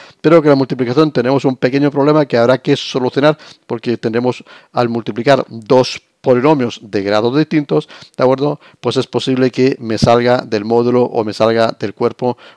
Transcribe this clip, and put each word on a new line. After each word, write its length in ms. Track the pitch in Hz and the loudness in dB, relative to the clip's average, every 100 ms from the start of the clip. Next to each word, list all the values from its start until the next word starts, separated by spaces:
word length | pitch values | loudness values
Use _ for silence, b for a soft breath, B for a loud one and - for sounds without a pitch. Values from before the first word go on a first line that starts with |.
| B B | B B
pero 220 | 151 165 | 4 4
que 80 | 151 | 4
la 60 | 139 | 2
multiplicación 580 | 135 127 120 127 156 | 0 -2 -2 0 0
tenemos 320 | 135 120 139 139 | 0 0 0 -2
un 100 | 127 | -2
pequeño 340 | 131 139 143 | -2 0 0
problema 360 | 143 143 151 143 | 2 2 2 2
que 120 | 120 | 2
habrá 200 | 120 127 | 2 2
que 180 | 147 139 | 0 -2
solucionar, 640 | - 139 123 139 147 151 B B - | -2 -4 -2 0 0 0 B B -10
porque 300 | 117 123 113 | -8 -4 -4
tendremos, 480 | 120 113 123 - - B B | -2 -2 -2 -4 -10 B B
al 160 | 123 120 | -4 -2
multiplicar 560 | 117 - 107 131 131 - | -2 -6 -4 0 0 0
dos 540 | 117 110 127 120 - _ _ | -8 0 2 2 -4 _ _
polinomios 640 | 139 123 143 147 120 - | 0 2 2 2 -2 -8
de 180 | 110 101 | -8 -4
grados 360 | 98 107 120 143 | -2 0 0 0
distintos, 500 | 156 156 143 151 - B B - | 0 -2 0 -4 -4 B B -2
¿de 60 | 127 | 0
acuerdo? 340 | 127 143 147 b b | 0 -2 -6 b b
Pues 160 | 120 131 | -4 -4
es 100 | 117 | -2
posible 440 | 120 - 127 131 | -4 -2 0 0
que 260 | 131 131 139 | 0 -2 -2
me 180 | 113 107 | -6 -2
salga 420 | 123 120 120 123 | 2 2 2 0
del 260 | 123 107 107 | -2 -6 0
módulo 380 | 117 120 123 | 0 2 2
o 200 | 123 120 | 0 -2
me 80 | 107 | -4
salga 440 | - 113 113 113 - | 0 0 2 0 -2
del 140 | 104 | -8
cuerpo, 440 | - 120 - 123 117 B | -4 -4 -4 -6 -6 B